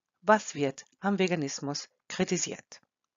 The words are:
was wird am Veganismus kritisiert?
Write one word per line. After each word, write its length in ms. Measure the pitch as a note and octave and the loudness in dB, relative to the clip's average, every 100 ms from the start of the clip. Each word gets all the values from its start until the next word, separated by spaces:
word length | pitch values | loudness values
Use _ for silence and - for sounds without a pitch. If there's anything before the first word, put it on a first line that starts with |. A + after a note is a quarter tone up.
| _ _ | _ _
was 320 | F3+ G#3+ - | 4 4 4
wird 300 | D3 C#3 - - _ | -2 -2 -2 -16 _
am 180 | G3 G3 | -2 2
Veganismus 720 | F#3+ E3+ C#3 - C#3+ C#3+ - _ - | 2 2 -2 -4 -6 -6 -8 _ -10
kritisiert? 720 | - F#3 F3 - - - - _ _ _ | -2 0 0 -2 -6 -14 -20 _ _ _